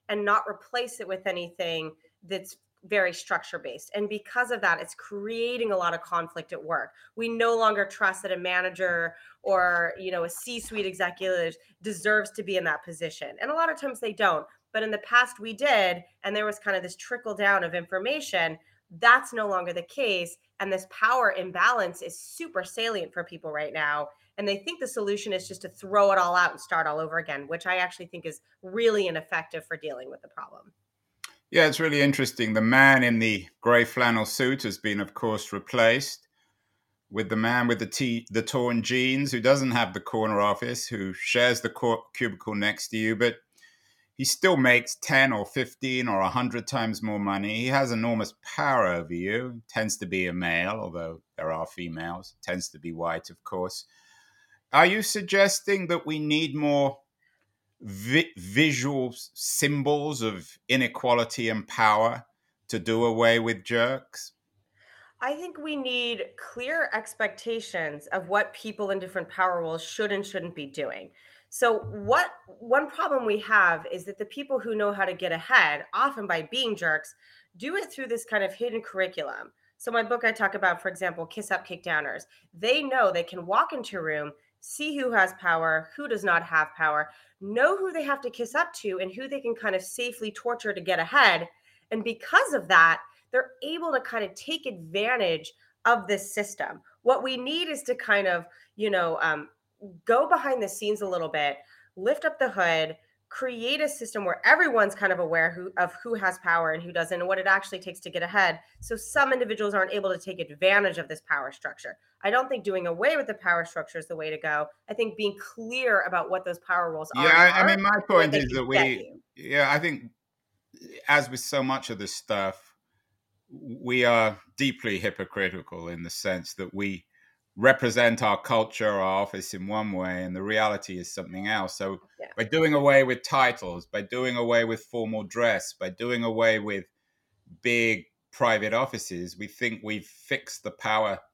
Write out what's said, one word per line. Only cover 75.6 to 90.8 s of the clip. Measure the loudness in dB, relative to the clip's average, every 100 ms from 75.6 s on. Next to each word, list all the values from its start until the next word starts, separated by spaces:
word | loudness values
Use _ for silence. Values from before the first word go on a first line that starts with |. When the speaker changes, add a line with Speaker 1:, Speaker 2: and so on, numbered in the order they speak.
| 6 2 -4
Speaker 1:
often | 0 0 -2 -4
by | -4 -4
being | -4 -4 -2
jerks, | 0 -2 -4 -18 _ _ _ -12
do | -6
it | -6 -6
through | -10 -6
this | -8
kind | -4 -2
of | -2
hidden | -4 -6 -6
curriculum. | -6 -4 -2 -4 -8 -10 -14 _ _ _
So | -2
my | -2
book, | 0 0
I | 0
talk | 0 -2
about, | 2 0 0
for | -4
example, | -4 -6 -6 -10
kiss | -10 -6
up, | -6
kick | -6 -10
downers. | -2 -2 -2 -8 -14 _ _
They | -4 0 0
know | 0 2 2
they | 2
can | -4 -8 0
walk | 0 0
into | -4 -8 -6
a |
room, | -4 -4 -6 -12 _ _
see | -16 -8 -6 -4
who | 0
has | 2 2 0
power, | 0 2 2 0 -2 -10
who | -4
does | -2
not | 2 0
have | 2 0 0 0
power, | 0 0 -2 -10 _ _
know | -4 2 4 4
who | -2
they | -2
have | -2 -4
to | -4
kiss | -8 -4
up | -2 -2
to | -4 -6 -4
and | -6
who | -8 -8
they | -6
can | -6
kind | -4 -2
of | -2
safely | -4 -6 -8 -6 -10
torture | -6 -6 -4 -4
to | -4